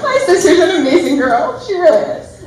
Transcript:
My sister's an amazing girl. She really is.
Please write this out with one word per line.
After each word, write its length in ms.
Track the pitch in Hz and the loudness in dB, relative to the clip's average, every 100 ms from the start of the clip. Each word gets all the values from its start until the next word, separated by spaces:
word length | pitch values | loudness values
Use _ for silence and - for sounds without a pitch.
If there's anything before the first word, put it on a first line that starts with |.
My 160 | 605 523 | -2 -2
sister's 340 | - 359 381 349 | 0 2 4 4
an 220 | 359 359 | 2 0
amazing 360 | 269 311 - 277 | 0 0 0 -2
girl. 420 | 254 233 - - | 0 0 -2 -8
She 80 | - | -8
really 300 | 370 349 160 - - | 0 2 2 0 -8
is. 240 | - - | -12 -20